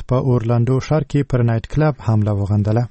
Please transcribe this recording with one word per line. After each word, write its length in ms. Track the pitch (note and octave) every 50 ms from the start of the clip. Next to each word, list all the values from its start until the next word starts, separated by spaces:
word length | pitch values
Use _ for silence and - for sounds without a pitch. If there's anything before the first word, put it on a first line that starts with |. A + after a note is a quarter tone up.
| - -
په 180 | B2 B2+ - C3+
اورلاندو 480 | B2 B2 A2+ A#2 A#2+ A#2 A#2+ A#2 C3+ B2+ -
ښار 180 | - D3+ D#3 D3+ -
کې 180 | - C#3+ C#3 -
پر 140 | - B2 A#2 A#2
نایټ 160 | A2+ A2+ - - -
کلب 260 | C#3+ D3+ D#3 C3+ - -
حمله 260 | - A2 G#2+ G#2 G#2+ G#2 G2
وغندله. 460 | G2+ F#2+ G#2 G#2 G2+ G#2+ G#2+ A#2 A#2+ G#2+